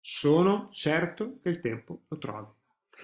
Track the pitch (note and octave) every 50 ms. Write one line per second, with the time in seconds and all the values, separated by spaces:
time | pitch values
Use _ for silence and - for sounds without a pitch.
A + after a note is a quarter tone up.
0 | _ - - - - D3 D3+ E3 F3+ F#3+ G3+ G#3 G3+ - - - - D3+ D3+ E3
1 | E3+ E3+ - - G#3+ A#3+ C4 - _ F3+ E3+ E3+ - A#2+ A2+ A2 - _ E3 -
2 | _ _ D#3 D3+ - - G#2+ G#2+ G#2+ G#2 _ _ _ _ _ _ _ _ _ -